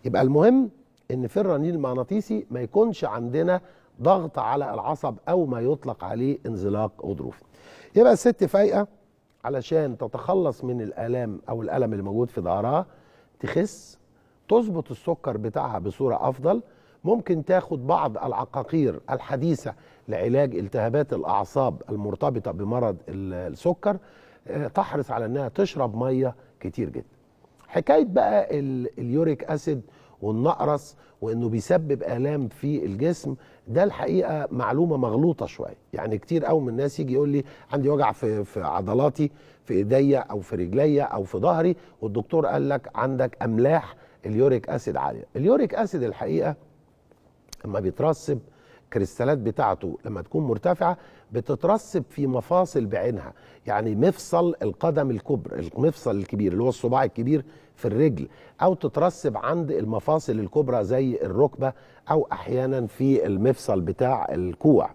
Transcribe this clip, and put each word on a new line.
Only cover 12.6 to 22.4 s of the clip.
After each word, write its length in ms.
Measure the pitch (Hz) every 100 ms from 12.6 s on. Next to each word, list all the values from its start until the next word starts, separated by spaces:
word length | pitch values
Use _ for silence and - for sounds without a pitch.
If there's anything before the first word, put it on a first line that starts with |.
| 113 151 190 - _ _ _ _
تخس، 580 | 135 160 208 - - - _ _ _ _ -
تظبط 420 | 226 220 165 -
السكر 460 | 120 - 165 - 107
بتاعها 420 | 110 147 127 104
بصورة 500 | 95 - 131 101 131
أفضل، 340 | 131 151 226 - _ _ _
ممكن 400 | 160 226 - 165
تاخد 420 | 143 180 - 135 131
بعض 320 | 175 147 107
العقاقير 840 | - 98 123 139 - 160 131 78 -
الحديثة 640 | 131 - 135 165 147 113 - - _ -
لعلاج 480 | 92 110 131 143 87
التهابات 560 | 98 123 113 143 143
الأعصاب 680 | 95 73 98 95 139 127 - -
المرتبطة 600 | 107 104 98 147 113